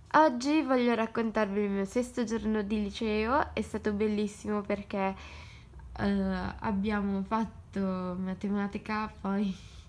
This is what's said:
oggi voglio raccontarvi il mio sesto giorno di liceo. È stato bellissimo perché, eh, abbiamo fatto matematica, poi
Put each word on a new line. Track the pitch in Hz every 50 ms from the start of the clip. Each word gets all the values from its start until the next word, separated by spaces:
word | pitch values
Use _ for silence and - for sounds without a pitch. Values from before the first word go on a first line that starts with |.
| - - -
oggi | 294 311 311 247 240 254 285 302 311
voglio | 277 254 262 254 240 240 233
raccontarvi | 220 226 220 - 233 226 226 208 220 214 196 196 208
il | 208 202
mio | 196 196 196
sesto | 190 - 247 247 247 - 247 240
giorno | 208 226 226 208 220 220 214 202
di | 202 220 214 208
liceo. | 202 202 - 233 214 214 214 220 226 262 302 - - -
È | 226
stato | 214 - - 214 - 220 208
bellissimo | 202 220 214 208 208 214 202 202 - - 208 208 208
perché, | 196 - 208 202 202 - - 196 190 190 190 - - - - - - - - - - - - - - - - -
eh, | 208 202 202 196 190 190 190 185 185 190 - -
abbiamo | - 226 208 196 196 214 208 208 202 202 196 190 190
fatto | 190 220 220 226 - - - - - - 202 196 190 185 185 185 180 180 185
matematica, | 185 185 185 185 - 196 202 202 202 202 202 208 - - 214 214 214 214 - -
poi | - 190 196 202 214 196 180 - - - - - -